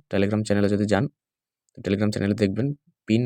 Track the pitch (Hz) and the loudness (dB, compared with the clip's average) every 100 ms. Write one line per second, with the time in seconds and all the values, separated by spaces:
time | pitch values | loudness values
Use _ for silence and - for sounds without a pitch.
0 | - 98 98 107 107 101 101 101 107 95 | -4 -2 0 0 0 0 0 0 0 0
1 | - - _ _ _ _ _ - 90 101 | 0 -6 _ _ _ _ _ -8 -2 0
2 | 107 104 101 104 101 95 139 147 _ _ | 0 0 -2 0 0 0 -4 -6 _ _
3 | - 110 | -2 0